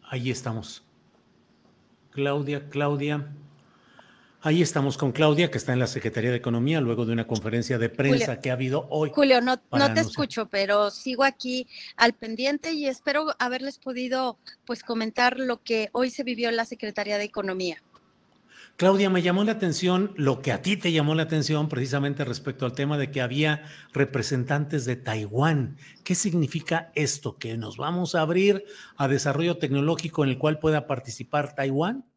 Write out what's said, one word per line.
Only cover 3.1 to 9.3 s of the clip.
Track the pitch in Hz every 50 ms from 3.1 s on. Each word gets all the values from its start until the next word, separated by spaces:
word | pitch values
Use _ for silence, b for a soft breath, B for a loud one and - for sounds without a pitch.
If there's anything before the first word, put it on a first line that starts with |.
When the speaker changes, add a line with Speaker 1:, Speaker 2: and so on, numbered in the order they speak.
| 147 147 143 143 - - - - - _ b b b b b b b b b b b b b b b b
Speaker 1:
Ahí | - 156 156 170 170
estamos | 156 - 151 139 139 135
con | - 156 135 117
Claudia, | 147 156 151 147 147 175 165
que | - 120
está | - - 127
en | 127
la | 123
Secretaría | - - - - 113 - 120 110 123
de | 123 120
Economía, | 123 127 117 117 120 143 160 160
luego | 135 117 117 107 120
de | 110 117
una | 117 113
conferencia | - 117 110 - 113 110 120 110 - 131
de | 117 113 117
prensa | - - 139 139 131 - 233
Speaker 2:
Julio, | - 123 -
Speaker 1:
que | - 135
ha | 127
habido | 123 135 127 131 147 151 -
hoy | - 151 156 147 -
Speaker 2:
Julio, | - 285 277